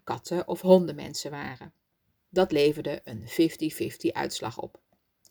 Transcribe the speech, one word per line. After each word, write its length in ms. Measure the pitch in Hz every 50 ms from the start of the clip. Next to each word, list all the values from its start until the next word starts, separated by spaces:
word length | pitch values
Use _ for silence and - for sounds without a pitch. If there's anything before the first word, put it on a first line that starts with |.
| _
katten- 440 | - 117 117 - - 170 175 -
of 140 | - 180 -
hondenmensen 720 | - 185 185 185 180 156 147 147 147 143 147 - - 143
waren. 420 | 147 143 143 135 127 - 143 - - _ _ _ _ _ _ _ _ _ _ _
Dat 220 | - 185 190 190
leverde 500 | 165 147 143 151 147 147 143 147 147 - -
een 240 | - 117 110 -
fifty 420 | 123 - - 165 160 - - 160 156
fifty 400 | - - - - - - - -
uitslag 480 | - - 139 - - - - 113 -
op. 240 | - - - - _ _ _ _ _ _ _ _ _ _ _